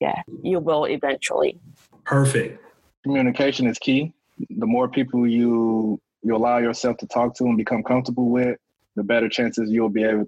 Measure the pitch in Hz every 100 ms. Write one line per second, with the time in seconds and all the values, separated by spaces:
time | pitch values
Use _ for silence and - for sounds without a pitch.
0 | - - - - - 180 156 151 151 147
1 | 143 135 - - - - - - _ _
2 | - 139 131 120 - - - _ _ _
3 | 139 139 127 123 139 135 123 - - 135
4 | 156 - _ - - - 110 120 127 131
5 | 131 123 120 117 120 117 113 113 110 101
6 | _ _ 113 113 120 123 117 113 123 117
7 | - - 120 - 123 113 107 117 107 127
8 | 127 123 123 123 123 - _ _ _ -
9 | 101 117 110 - 117 - 110 113 113 104
10 | 110 107